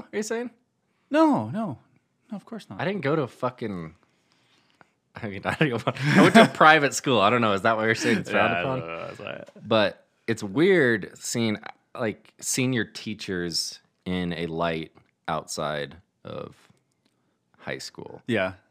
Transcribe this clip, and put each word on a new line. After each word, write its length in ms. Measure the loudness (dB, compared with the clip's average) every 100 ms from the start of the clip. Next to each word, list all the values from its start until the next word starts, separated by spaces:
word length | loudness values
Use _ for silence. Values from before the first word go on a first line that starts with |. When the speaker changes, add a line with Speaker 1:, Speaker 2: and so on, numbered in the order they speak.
| -8
Speaker 1:
Are 60 | -8
you 60 |
saying? 280 | -6 -6 -8 _ _ _ _ _ -2
Speaker 2:
No, 400 | 2 4 4 0
no, 300 | -4 -6 -8 _ _ _ _ -16
no. 40 | -16
Of 100 | -14
course 240 | -16 -12
not. 100 | -6
Speaker 1:
I 60 | -4
didn't 160 | -2
go 140 | 0 0
to 80 |
a 40 | -2
fucking, 680 | -4 -6 -6 -8 -8 -10 -16 _ _ _ _ _ _ _ _ _ _ _ -12
I 120 | -10
mean, 140 | -8
<laughs> 40 | -4
I 100 | -2
didn't 280 | 0 -2
go, 100 | -4 -4 2 4
I 60 |
went 140 | 8 8
to 80 |
a 40 | 8
private 460 | 8 8 8 4
school. 260 | 0 2 4
I 120 | 6
don't 100 | 4
know. 120 | 2
Is 100 | 2
that 120 | 2 2
why 80 | 2
you're 100 | 2
saying 240 | 2 0
it's 100 | 0
frowned 240 | 0 2
Speaker 2:
Yeah, 80 | 0
Speaker 1:
upon? 160 | -2 -4
Speaker 2:
I 80 | -6
don't 40 |
know, 180 | -10 -10
that's 120 | -12
why. 240 | -12 -12 -16 -12 0
Speaker 1:
But 400 | 2 2 -2 _ _ -6
it's 160 | -4
weird 680 | -2 2 4 6 4 2 -4 -12
seeing, 400 | -8 -2 -2 -4 -8 -20 _ -6
like, 340 | -6 -6 _ -14
senior 460 | -6 -2 -2 -2 -4
teachers 960 | -8 -12 -10 -8 -6 -4 -6 -8 -12 _ _ -6
in 280 | -4 -4
a 120 | -6 -6
light 460 | -4 -4 -4 -8 _ _ _ -8
outside 680 | -8 -6 -8 -6 -6 -8 -14 _ _
of 320 | -16 -14 -14 -18 _ _ _ _ _ _ _ _ _ _
high 180 | -10 -10
school. 420 | -12 -16 -18 -12 -4
Speaker 2:
Yeah. 260 | -2 -2 -6 _